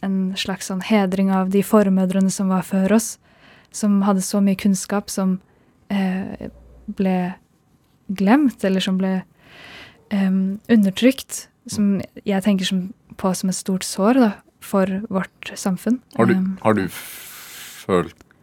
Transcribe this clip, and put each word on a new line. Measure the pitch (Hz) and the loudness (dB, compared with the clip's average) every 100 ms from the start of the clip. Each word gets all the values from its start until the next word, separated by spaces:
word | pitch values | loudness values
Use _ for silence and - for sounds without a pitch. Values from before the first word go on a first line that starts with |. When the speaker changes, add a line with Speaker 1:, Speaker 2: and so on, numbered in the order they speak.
Speaker 1:
en | 196 190 185 190 | -4 -2 -2 -4
slags | - 185 - | -6 -6 -6
sånn | 185 | -6
hedring | - 214 190 190 190 | 0 2 2 0 2
av | 190 185 | 2 2
de | 196 | 0
formødrene | 190 214 196 190 185 190 190 | 4 4 4 2 2 2 0
som | - 190 | 0 0
var | 185 | 0
før | - 190 190 | 0 0 2
oss, | 220 - - _ _ - - _ | 2 0 -12 _ _ -20 -20 _
som | - 208 196 | -4 0 2
hadde | 202 190 | 2 0
så | 190 208 | 0 0
mye | 196 190 | 2 2
kunnskap | 202 190 - 202 - | 0 0 -2 -6 -4
som, | - 190 185 _ _ _ _ - | -4 -2 -2 _ _ _ _ -6
eh, | 202 190 185 196 - - - - - - | -4 -2 -4 -6 -10 -14 -16 -20 -20 -10
ble | 202 190 185 180 190 _ _ _ _ _ _ - | -2 0 0 -2 -8 _ _ _ _ _ _ -8
glemt, | 190 196 269 277 - | 0 4 6 4 2
eller | 190 190 | 0 0
som | 190 185 | 0 0
ble, | 190 185 - _ _ - - - - _ - | 0 -2 -6 _ _ -20 -20 -20 -20 _ -4
ehm, | 202 190 190 190 202 - | 0 2 2 0 -2 2
undertrykt, | 226 196 190 247 262 - - - _ 233 | 4 4 4 2 2 -4 -14 -14 _ -8
som | - 202 190 - - | 0 0 0 -4 -8
jeg | - 196 | -2 0
tenker | 208 196 | 2 2
som, | 185 185 190 - - - | 0 -2 -4 -12 -20 -4
på | 190 180 | -2 -2
som | 185 | -2
et | 185 | -4
stort | - 190 | -4 -4
sår, | - - 202 | -4 0 2
da, | 262 220 - _ _ | 4 4 0 _ _
for | - 196 190 190 220 | -2 0 0 -2 -4
vårt | 190 180 - - | -6 -6 -10 -16
samfunn. | - 202 180 220 254 _ - | -6 -4 -2 0 -2 _ 0
Speaker 2:
Har | 117 | 2
du, | |
Speaker 1:
Ehm. | 190 190 190 | 2 0 0
Speaker 2:
har | - | 2
du | 104 | 2
f-, | 90 - - - - - - - - - - | 0 -6 -14 -16 -18 -20 -18 -18 -18 -10 0
følt | 90 85 - _ _ | 0 0 -8 _ _